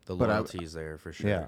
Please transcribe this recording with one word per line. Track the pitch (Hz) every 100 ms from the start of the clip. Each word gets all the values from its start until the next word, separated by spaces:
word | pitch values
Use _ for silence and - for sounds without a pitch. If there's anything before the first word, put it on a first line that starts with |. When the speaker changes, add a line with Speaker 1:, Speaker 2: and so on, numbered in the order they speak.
| -
Speaker 1:
The | 92
Speaker 2:
But | 113
I | -
Speaker 1:
loyalty's | - 90 80
there | 80 80 78
for | 85
sure. | 78 101
Speaker 3:
Yeah. | 95